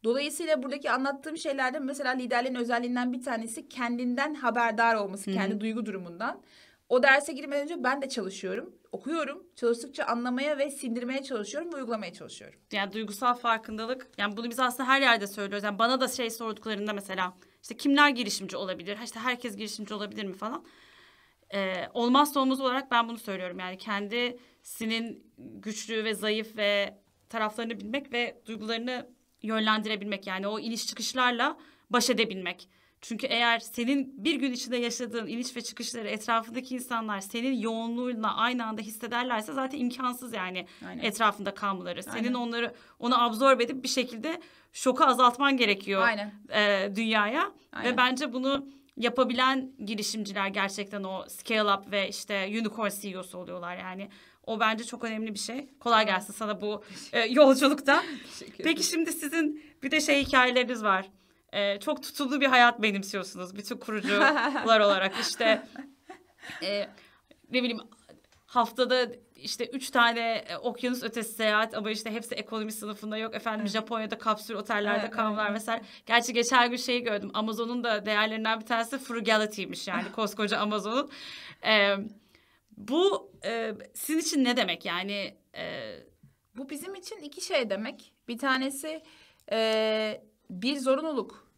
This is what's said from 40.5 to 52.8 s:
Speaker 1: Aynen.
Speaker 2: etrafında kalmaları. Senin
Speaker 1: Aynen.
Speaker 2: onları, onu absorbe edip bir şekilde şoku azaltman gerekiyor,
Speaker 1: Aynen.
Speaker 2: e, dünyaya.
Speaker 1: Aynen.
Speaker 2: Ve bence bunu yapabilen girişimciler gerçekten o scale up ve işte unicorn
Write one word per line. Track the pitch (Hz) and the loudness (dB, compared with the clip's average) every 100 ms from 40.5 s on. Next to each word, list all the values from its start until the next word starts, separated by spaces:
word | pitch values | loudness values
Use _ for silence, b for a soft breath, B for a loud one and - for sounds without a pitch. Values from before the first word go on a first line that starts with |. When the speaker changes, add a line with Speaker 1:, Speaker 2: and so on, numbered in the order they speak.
| 180 185 B 185 | -6 -8 B -14
Speaker 1:
Aynen. | 175 | -4
Speaker 2:
etrafında | 226 208 220 208 202 | -4 2 2 2 -6
kalmaları. | 202 202 190 175 175 | -4 -4 -4 -4 -8
Senin | 196 233 | -6 -4
Speaker 1:
Aynen. | 233 | -2
Speaker 2:
onları, | 247 240 233 233 - B B | 0 -2 -2 -4 -6 B B
onu | 240 247 | 2 4
absorbe | 240 220 269 262 | 4 6 6 6
edip | 240 262 | 4 0
bir | - | -2
şekilde | - 247 226 269 339 B B B | 0 0 -4 -6 -6 B B B
şoku | - 262 254 | 0 0 6
azaltman | 302 247 254 247 277 269 | 6 8 6 6 4 6
gerekiyor, | 226 196 196 196 | 4 4 2 4
Speaker 1:
Aynen. | 233 214 208 - - | 4 2 -4 -12 -4
Speaker 2:
e, | - 208 196 196 196 | 2 4 4 2 0
dünyaya. | 226 220 208 269 392 - b | 2 4 2 2 -2 -4 b
Speaker 1:
Aynen. | - 226 | -4 0
Speaker 2:
Ve | 254 | 4
bence | 254 254 285 | 4 2 -2
bunu | 254 262 277 277 B B - | -2 0 0 -4 B B -2
yapabilen | 233 240 247 247 262 262 262 - | -2 2 2 4 4 2 -2 -10
girişimciler | 208 220 208 220 202 196 196 | -6 -4 -4 -4 -4 -2 -2
gerçekten | 202 196 202 196 202 | 0 -2 -2 -8 -6
o | 190 190 - | -6 -8 -10
scale | - - 220 208 196 | -14 0 2 4 2
up | 196 | 0
ve | 202 190 | -2 -2
işte | 196 - 202 196 214 | -4 -4 -4 -2 -2
unicorn | 220 214 | -2 -2